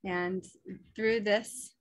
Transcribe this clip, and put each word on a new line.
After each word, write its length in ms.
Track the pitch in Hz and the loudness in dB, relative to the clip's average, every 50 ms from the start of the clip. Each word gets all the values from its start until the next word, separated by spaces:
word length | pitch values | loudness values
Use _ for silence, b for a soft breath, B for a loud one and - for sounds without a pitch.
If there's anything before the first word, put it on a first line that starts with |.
| - | -2
And 420 | 190 180 180 180 180 185 185 - - - - _ - 190 - - - - | -2 0 0 0 0 0 -2 -4 -8 -20 -20 _ -14 -14 -14 -16 -16 -6
through 260 | - 220 220 226 233 | 0 2 2 4 4
this 540 | 202 208 202 220 - - - - - - _ _ | 4 4 4 4 2 -2 -12 -12 -14 -14 _ _